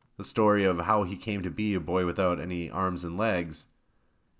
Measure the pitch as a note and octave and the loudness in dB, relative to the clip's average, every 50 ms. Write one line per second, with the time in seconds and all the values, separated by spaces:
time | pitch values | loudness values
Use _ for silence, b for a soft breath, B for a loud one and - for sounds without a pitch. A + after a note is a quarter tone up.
0 | _ _ _ - G2 - - - G#2+ G#2 G#2 G#2 G2 F#2+ F2+ E2+ E2+ F#2 A2 G#2+ | _ _ _ -8 -8 -4 0 4 4 6 6 6 4 4 4 2 2 2 2 2
1 | G2+ F#2 G2+ F#2 - A2 G#2 G2+ F2+ F2+ D#2 G#2+ G#2+ G#2 G2+ F2+ D#2+ D#2+ F2 F#2 | 2 0 -4 -6 -6 -4 -4 -4 -4 -4 -4 -2 0 0 0 0 0 0 0 2
2 | F2+ F2 E2+ - F#2+ F2+ F2 D#2 D2+ F2+ F2+ F2 E2+ D2 - F2 F#2+ F#2 F2+ E2+ | 2 0 0 2 2 2 2 0 -2 -4 -4 -4 -4 -4 -4 -2 -2 -2 -2 -4
3 | E2+ E2+ E2+ F#2 A2 A2+ G2 F2 E2+ D#2+ D#2 - - - _ _ _ _ _ _ | -4 -6 -4 -2 0 0 0 0 -2 -4 -8 -12 -14 -16 _ _ _ _ _ _
4 | _ _ _ _ _ _ _ _ | _ _ _ _ _ _ _ _